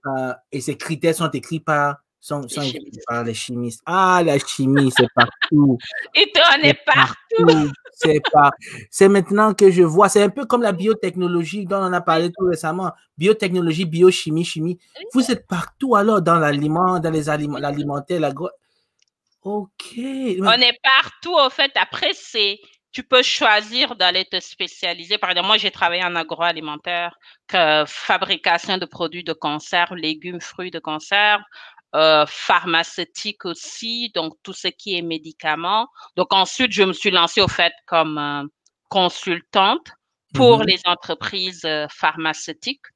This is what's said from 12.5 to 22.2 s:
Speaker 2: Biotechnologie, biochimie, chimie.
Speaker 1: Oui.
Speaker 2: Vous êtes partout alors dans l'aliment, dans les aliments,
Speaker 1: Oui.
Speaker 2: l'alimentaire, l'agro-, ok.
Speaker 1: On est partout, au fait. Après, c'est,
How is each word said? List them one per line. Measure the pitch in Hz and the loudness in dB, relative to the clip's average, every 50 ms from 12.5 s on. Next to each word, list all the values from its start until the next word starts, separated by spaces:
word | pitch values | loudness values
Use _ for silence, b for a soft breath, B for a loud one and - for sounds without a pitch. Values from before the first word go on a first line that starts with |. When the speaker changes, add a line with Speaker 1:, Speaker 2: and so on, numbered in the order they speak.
| 175 156 - 160 160 180 190 175 - b b b _ - | -2 -2 -4 -4 -4 -4 -6 -6 -8 b b b _ -2
Speaker 2:
Biotechnologie, | 156 196 220 220 208 190 175 180 170 165 156 160 196 | 2 2 2 2 0 -2 -2 0 0 0 -2 -2 -4
biochimie, | 165 156 165 180 185 180 - - 165 156 160 175 | -4 2 6 6 6 6 4 -4 -4 -2 -2 -4
chimie. | 170 - 160 156 170 180 175 B B B B | -4 -6 -6 -6 -6 -6 -8 B B B B
Speaker 1:
Oui. | 370 440 - | -18 -4 0
Speaker 2:
Vous | 254 254 - | 0 0 0
êtes | 247 - - | -2 -4 -4
partout | _ 185 175 170 - _ _ - 262 233 | _ -6 -6 -6 -8 _ _ -2 2 2
alors | 202 202 220 220 202 165 | 4 4 4 2 2 4
dans | 165 170 170 | 4 2 4
l'aliment, | 156 147 143 143 147 151 156 170 185 185 185 180 | 4 2 0 0 -2 -2 0 2 2 2 0 0
dans | 165 165 | -2 0
les | 160 156 147 151 | -2 -2 -2 -2
aliments, | 151 151 151 147 147 | -2 -2 -2 -4 -6
Speaker 1:
Oui. | 127 | -4
Speaker 2:
l'alimentaire, | 139 143 143 143 147 143 143 143 139 _ 180 170 | -4 -4 -4 -4 -4 -4 -6 -6 -6 _ -4 -2
l'agro-, | 156 143 139 135 170 185 - _ _ _ _ _ _ _ _ _ _ _ _ _ _ _ _ _ _ | -2 -2 -4 -6 -10 -10 -12 _ _ _ _ _ _ _ _ _ _ _ _ _ _ _ _ _ _
ok. | 190 208 208 196 190 _ _ - - - 233 | -6 -6 -6 -6 -8 _ _ -20 -16 -12 -10
Speaker 1:
On | 240 269 269 269 262 247 190 185 190 214 226 | -10 -8 -8 -6 -4 -4 -2 -2 0 2 2
est | 240 247 240 247 - _ | 4 2 2 0 0 _
partout, | 269 269 269 320 - - _ - 339 359 | 2 2 2 2 -2 -8 _ -10 -2 2
au | 320 277 254 | 2 2 2
fait. | - - 269 277 - | 2 -2 -2 -2 0
Après, | - 185 - - - - 302 370 | -2 -2 -2 -4 -4 -2 -4 -4
c'est, | - | -4